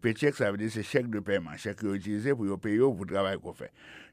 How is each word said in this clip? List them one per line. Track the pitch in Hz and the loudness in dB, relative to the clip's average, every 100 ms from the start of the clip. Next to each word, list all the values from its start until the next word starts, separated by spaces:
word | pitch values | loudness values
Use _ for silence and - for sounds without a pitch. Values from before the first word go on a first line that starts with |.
Paycheck, | 117 110 147 - | -2 2 2 4
ça | 107 | 2
veut | 101 | 0
dire | 110 | -2
c'est | 107 | -4
chèque | 98 139 123 | 0 0 0
de | 107 | -2
paiement. | 98 98 82 82 | 0 0 0 -6
Chèque | 107 101 | -6 -2
que | 107 | -2
vous | 98 | -2
utilisez | 95 104 123 | -2 -2 0
pour | 131 101 | 0 0
vous | 95 | -2
payer | 110 104 | 2 4
pour | 135 98 | 4 2
le | 92 | -2
travail | 95 95 98 | 0 0 -2
qu'on | 87 | -6
fait. | - - - - - - | -12 -14 -16 -20 -20 -14